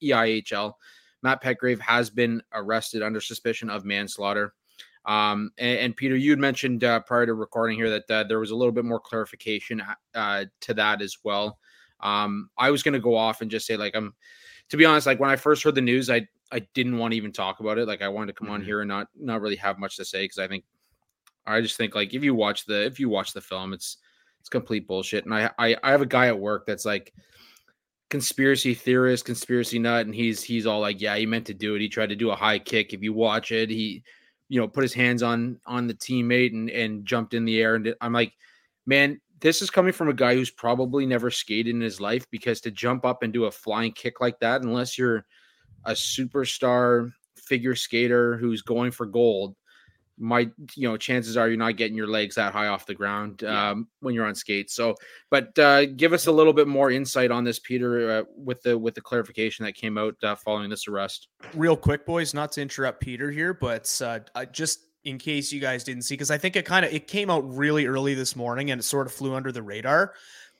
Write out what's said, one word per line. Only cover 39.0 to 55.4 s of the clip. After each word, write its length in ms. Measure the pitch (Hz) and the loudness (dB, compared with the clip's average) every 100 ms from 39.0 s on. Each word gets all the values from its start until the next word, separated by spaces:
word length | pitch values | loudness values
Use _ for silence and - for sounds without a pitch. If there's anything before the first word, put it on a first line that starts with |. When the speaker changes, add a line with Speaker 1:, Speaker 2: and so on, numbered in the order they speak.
| 143 147 _ _ | 4 0 _ _
Speaker 1:
this 220 | 160 160 | 2 2
is 80 | - | 2
coming 240 | - 185 | 4 4
from 160 | 180 160 | 4 0
a 40 | |
guy 220 | 123 123 127 | 2 4 4
who's 160 | 127 | 0
probably 540 | - 117 123 127 139 135 | -2 0 2 2 0 2
never 240 | 123 120 | 2 0
skated 420 | - - 107 113 117 | -4 -2 -2 0 0
in 60 | |
his 180 | 113 95 | -2 -4
life, 300 | 101 120 123 | -2 -2 -4
because 320 | 113 123 110 | -8 -4 -4
to 100 | 117 | -4
jump 320 | 98 120 123 | -4 -2 0
up 200 | 127 123 | 0 -2
and 100 | 117 | -2
do 120 | 117 110 | 0 -2
a 60 | |
flying 400 | - - 107 113 | -2 -4 -2 -2
kick 300 | 110 123 - | -4 -8 -2
like 180 | 123 117 | -2 0
that, 220 | 117 131 | 0 0
unless 360 | 123 120 127 - | 0 -2 -2 0
you're 280 | 123 113 - _ _ _ _ - - | 0 0 -4 _ _ _ _ -12 -6
a 60 | |
superstar 1200 | 110 - - 127 143 127 - 127 123 123 120 120 - _ _ | -4 -4 -4 -4 -2 -4 0 2 4 4 4 2 -8 _ _
figure 400 | - 131 123 120 | -2 0 0 -2
skater 640 | - 117 120 120 120 117 | -2 0 4 4 4 2
who's 240 | 120 110 | -2 -2
going 300 | - 117 123 | -2 -2 -2
for 140 | 120 110 | -4 -4
gold, 500 | 117 120 101 98 98 _ _ _ _ _ - | 4 4 4 -2 -8 _ _ _ _ _ -10
might, 320 | 113 120 120 - 135 - | 0 2 2 -4 -16 -4
you 120 | 127 | -4
know, 80 | 110 | -2
chances 400 | - 127 113 117 | -2 -2 0 2
are 120 | 113 | 2
you're 80 | 113 | 2
not 180 | 117 107 | 0 0
getting 220 | 113 110 | -2 -2
your 100 | 107 | -2
legs 280 | 110 104 - | -2 -2 -2
that 180 | 101 | -2
high 140 | 104 104 | 0 -2
off 180 | 98 - | -2 -6
the 80 | |
ground, 480 | 95 101 101 104 98 | -6 -4 -4 -6 -8
Speaker 2:
Yeah. 300 | 107 107 104 | -4 0 0
Speaker 1:
um, 160 | 101 117 _ | -2 -8 _
when 120 | 135 | -6
you're 140 | 117 107 | -2 -2
on 80 | 101 | -4
skates." 380 | - 101 98 | -4 -4 -4
So, 220 | - 117 107 - - - | -2 -2 -2 -8 -20 0
but, 260 | 139 | 0